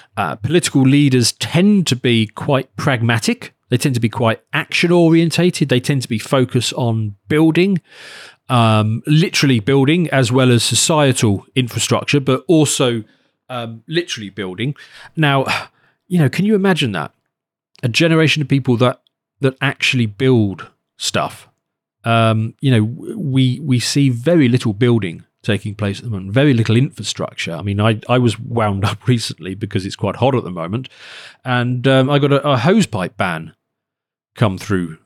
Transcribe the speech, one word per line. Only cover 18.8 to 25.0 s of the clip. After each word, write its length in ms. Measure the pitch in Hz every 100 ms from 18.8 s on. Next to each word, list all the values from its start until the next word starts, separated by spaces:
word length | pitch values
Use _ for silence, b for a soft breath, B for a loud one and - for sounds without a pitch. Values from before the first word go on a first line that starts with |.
| 123 - _ _ _ -
that 140 | 135 131
actually 460 | 135 - - 127 113
build 600 | 101 131 123 101 87 - _ _ -
stuff. 500 | - 95 82 - - _ _ _ _ _
Um, 520 | 117 117 113 110 113 -
you 100 | 139
know, 120 | 117
w-, 360 | 107 131 - 226
we, 400 | 156 131 127 123
we 200 | 156 127
see 300 | - 147 139
very 380 | 117 135 170 127
little 240 | 123 120
building 520 | 98 123 117